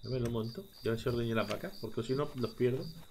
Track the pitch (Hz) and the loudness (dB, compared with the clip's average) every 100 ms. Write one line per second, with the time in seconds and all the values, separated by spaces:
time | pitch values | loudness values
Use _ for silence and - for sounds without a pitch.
0 | - 127 117 117 113 123 - - - 113 | 0 0 2 0 -2 -4 -10 -4 0 2
1 | - 120 117 113 104 104 - - 110 - | 2 2 2 2 2 0 -4 -6 -4 -2
2 | 113 135 147 131 117 - 123 127 131 - | 0 2 0 0 -2 4 2 4 -4 -10
3 | - | -14